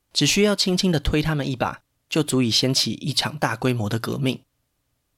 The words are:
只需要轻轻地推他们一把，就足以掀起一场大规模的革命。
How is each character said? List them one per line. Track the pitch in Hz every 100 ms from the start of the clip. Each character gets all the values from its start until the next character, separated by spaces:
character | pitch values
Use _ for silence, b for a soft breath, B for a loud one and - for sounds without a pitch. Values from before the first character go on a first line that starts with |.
| _
只 | - 147
需 | 196
要 | 208 196
轻 | 196 185
轻 | 190
地 | 151
推 | - 151
他 | 151 151
们 | 139
一 | 120
把， | 101 - _ _ -
就 | 160
足 | 147 131
以 | 120
掀 | - 131
起 | 131 117
一 | - -
场 | 127 - 147
大 | 135 113
规 | 127
模 | 120 104
的 | 110
革 | 120 123
命。 | 131 117 _ _ _ _ _ _ _